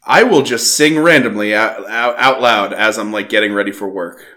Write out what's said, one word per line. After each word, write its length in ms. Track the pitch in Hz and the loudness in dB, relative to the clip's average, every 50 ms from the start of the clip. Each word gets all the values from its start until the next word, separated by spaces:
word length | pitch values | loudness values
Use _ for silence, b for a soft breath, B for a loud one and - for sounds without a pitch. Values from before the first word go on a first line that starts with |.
| - | -2
I 180 | - 127 175 240 | 2 4 4 4
will 200 | 254 196 147 117 | 4 4 2 2
just 320 | 117 120 110 - - - | 0 -2 -2 -2 -2 0
sing 220 | - 151 156 160 156 | 2 2 2 2 2
randomly 560 | 156 170 165 139 123 113 104 107 107 104 107 | 2 4 4 4 2 0 -2 -4 -2 -2 0
out, 320 | 104 110 107 - 101 98 95 | 0 0 -2 -4 -6 -10 -8
out, 280 | 110 117 120 123 120 117 | -4 -2 -2 -2 0 0
out 220 | 123 131 131 - 123 | 2 2 2 2 2
loud 300 | 120 110 104 101 104 - | 2 2 2 0 -2 -2
as 240 | 104 107 110 107 110 | 0 0 0 0 -2
I'm, 140 | 104 104 107 | -4 -6 -6
like, 160 | 104 101 104 | -6 -4 -2
getting 240 | 110 107 107 104 101 | 0 0 0 0 0
ready 180 | 101 101 101 98 | -2 -4 -4 -6
for 160 | - 104 98 | -8 -10 -8
work 360 | 92 95 87 85 - - - - - | -8 -8 -10 -10 -12 -16 -20 -20 -20